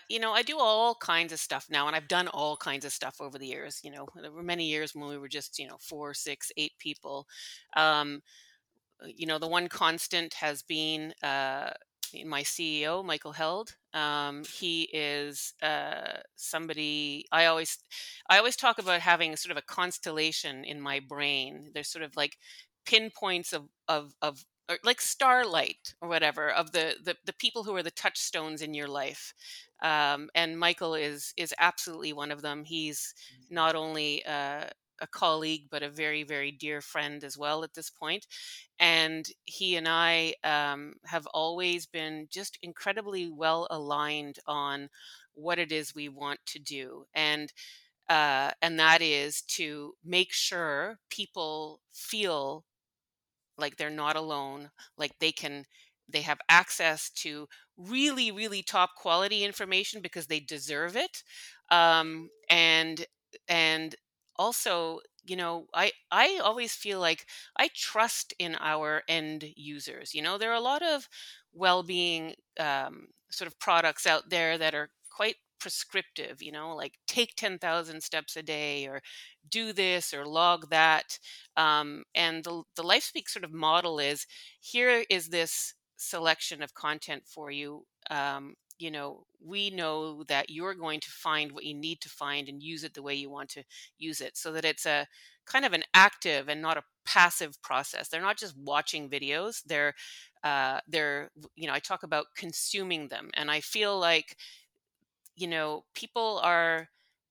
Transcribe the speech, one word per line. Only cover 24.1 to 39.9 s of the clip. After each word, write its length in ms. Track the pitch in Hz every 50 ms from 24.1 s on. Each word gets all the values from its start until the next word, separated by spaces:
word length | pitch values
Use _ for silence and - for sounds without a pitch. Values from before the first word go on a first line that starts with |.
| - -
of, 240 | - 151 139 - - _ _ _ - -
or, 80 | 170 - -
like, 160 | 233 254 -
starlight 960 | - - - - 277 262 254 247 247 208 165 160 - - - _ - - - -
or 80 | 175 170
whatever 420 | 170 160 160 151 143 151 151 147
of 220 | 113 156 165 160
the, 240 | - 170 160 160 - - 151
the, 140 | 180 170 - -
the 80 | 180 -
people 320 | - - 233 - 233 202
who 100 | 214 196
are 80 | 185 160
the 80 | 165
touchstones 720 | - - - 190 - - - - - 170 156 160 156 147
in 120 | 156 151 151
your 140 | 147 147 143
life. 460 | 139 143 135 135 135 - - - - _ - - - - - _ _ -
Um, 480 | - 160 156 151 147 143 143 143 151 156 -
and 240 | 165 170 160 160 165
Michael 380 | 175 170 175 - 180 165 160
is, 380 | 156 147 147 147 143 - - -
is 180 | - 170 156 - -
absolutely 540 | 170 175 - - - 180 160 160 151 151 147
one 180 | 147 143 147
of 100 | 147 147
them. 220 | 143 147 143 151 151
He's 500 | 156 165 160 156 151 147 - - - - - - - - - _ -
not 260 | 175 170 160 160 160
only, 500 | 160 156 160 156 156 151 147 147 151 -
uh, 420 | - 151 143 143 139 143 147 - - - _ _ _ _ -
a 60 | 160
colleague, 640 | - - - 196 170 156 156 156 156 156 151 147 135
but 140 | 156 147 147
a 80 | 143
very, 320 | 147 156 156 151 151 151 151
very 280 | 143 151 143 143 143
dear 300 | 143 127 151 151 151 147
friend 420 | 139 - - 156 147 147 147 147 143
as 140 | 139 135 143
well 260 | 147 147 151 160 160
at 120 | 156 -
this 160 | 165 156 -
point. 340 | - - 160 156 175 208 - - - - - - - - - _ _ -
And 500 | 175 170 165 160 160 160 160 160 160 - - _ -
he 300 | - - - 196 185 175
and 120 | 170 160
I, 460 | 165